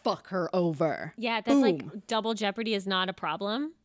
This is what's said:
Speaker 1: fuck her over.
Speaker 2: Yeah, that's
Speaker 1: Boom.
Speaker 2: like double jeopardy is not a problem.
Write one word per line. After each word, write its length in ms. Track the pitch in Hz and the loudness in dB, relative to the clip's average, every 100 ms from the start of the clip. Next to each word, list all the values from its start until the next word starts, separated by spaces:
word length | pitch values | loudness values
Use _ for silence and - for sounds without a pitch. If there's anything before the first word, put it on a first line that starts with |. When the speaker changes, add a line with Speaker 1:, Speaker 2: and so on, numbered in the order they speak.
Speaker 1:
fuck 260 | 233 185 - | -4 -4 -4
her 220 | 185 160 | -4 0
over. 580 | 185 170 151 160 - 156 - | 2 2 2 0 0 -8 -6
Speaker 2:
Yeah, 240 | 233 226 | -4 -2
that's 140 | 208 | 4
Speaker 1:
Boom. 60 | 277 | 6
Speaker 2:
like 440 | 233 156 147 202 - | 6 2 -4 -12 -4
double 260 | 220 220 | -2 -2
jeopardy 400 | 208 202 196 226 | -2 -2 -2 -2
is 100 | 202 190 | -2 0
not 220 | 185 185 | 0 -2
a 40 | |
problem. 600 | 185 160 160 202 240 302 - | -4 -4 -4 -4 -4 -6 -10